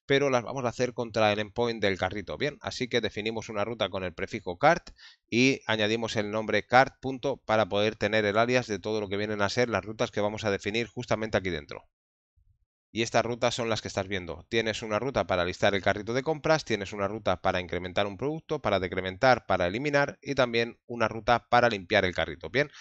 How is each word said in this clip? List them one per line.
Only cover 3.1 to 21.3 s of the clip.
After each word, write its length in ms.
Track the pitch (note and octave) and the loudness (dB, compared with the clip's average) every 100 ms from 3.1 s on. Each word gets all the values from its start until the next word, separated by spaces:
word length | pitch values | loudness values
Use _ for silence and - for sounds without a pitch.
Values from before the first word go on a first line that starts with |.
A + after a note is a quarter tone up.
| - G#2 A2+ G2+ | -4 -6 -6 -6
una 160 | G#2 G#2 | -4 -4
ruta 240 | A#2+ G2 | -2 -2
con 140 | F#2+ | -2
el 100 | F#2 | -6
prefijo 420 | E2 F#2+ G#2+ - F2 | -6 -8 -6 -8 2
cart 320 | C#3+ E3+ - - - - _ | 2 2 -2 -20 -20 -20 _
y 320 | A2 C3 B2+ - | 2 4 2 0
añadimos 500 | A2 G#2+ A2+ A2+ A#2 | 0 2 0 -2 -2
el 140 | G#2 | -2
nombre 360 | G#2+ G#2+ G#2 - | -4 0 -2 4
cart, 280 | B2 C#3 - | 4 4 0
punto, 380 | C3 C3+ C#3 B2+ | -8 -4 -4 -4
para 240 | - A2 G2 | 0 2 2
poder 260 | G2+ G#2+ | 2 0
tener 300 | G#2 G#2 A2 | 2 0 2
el 140 | G#2 G2+ | 2 2
alias 280 | A#2+ B2+ A2+ | 2 2 0
de 100 | G2+ | -4
todo 240 | G#2+ A2 | -4 -4
lo 80 | G#2 | -2
que 80 | G2 | -4
vienen 240 | G#2+ G#2+ | -4 -2
a 80 | G2+ | 0
ser 180 | B2 B2 | 0 0
las 160 | G#2 | 0
rutas 260 | G2+ A2 A#2+ | -4 -4 -4
que 120 | G#2+ | -2
vamos 220 | G#2 G#2+ | -2 -2
a 60 | G#2+ | -2
definir 360 | G2 G#2 A2 A2+ | -2 -2 -4 -4
justamente 500 | - B2 G#2+ A2 G#2 | -8 -4 -4 0 -2
aquí 140 | F#2 | -2
dentro. 360 | D#2+ C2 G#1+ - _ _ _ _ _ _ _ _ _ _ | -4 -8 -16 -18 _ _ _ _ _ _ _ _ _ _
Y 100 | G2+ | -4
estas 240 | A2+ A#2+ A2+ | 0 2 0
rutas 280 | A#2+ B2 | 0 -2
son 140 | - A#2 | 0 -2
las 140 | A2 | -2
que 60 | G2 | -2
estás 200 | G#2 F#2+ | -4 -4
viendo. 380 | G2 F2 D#2 - | -4 -6 -10 -2
Tienes 320 | A2+ A2 G#2 | -2 0 -4
una 180 | A2+ G#2 | -2 -2
ruta 280 | B2+ B2+ F2+ | 0 -2 0
para 180 | F#2+ | 0
listar 300 | F2 F2+ G#2 | 0 2 2
el 80 | G2 | 2
carrito 320 | F#2 G2 G#2 | 0 -2 -2
de 80 | B2 | -4
compras, 420 | C3+ D#3 D#3 D#3 | -2 -2 0 0
tienes 300 | - G2+ G#2+ | 0 -4 -4
una 120 | G#2+ G2 | -4 -4
ruta 360 | A2 G2+ F2+ | -2 -2 0
para 180 | F#2+ F#2 | 0 0
incrementar 460 | F2+ F2 F2+ F2+ G2+ | -2 -4 -2 0 -2
un 100 | G2 | -2
producto, 460 | C3 D#3+ - D3+ | -4 -6 -6 -4
para 180 | A#2 G2 | 0 0
decrementar, 640 | F2+ F#2 F#2 F#2 C3 A#2 | 0 -2 -4 2 4 4
para 220 | - F#2+ F2+ | 2 0 2
eliminar 520 | G#2 D3 C#3+ C#3+ - | 0 0 0 0 -4
y 120 | - | -4
también 460 | C#3 B2 A#2 A#2 - - | 0 2 2 -2 -6 -12
una 200 | A#2 A2 | -2 -2
ruta 400 | A2 G#2+ | 0 2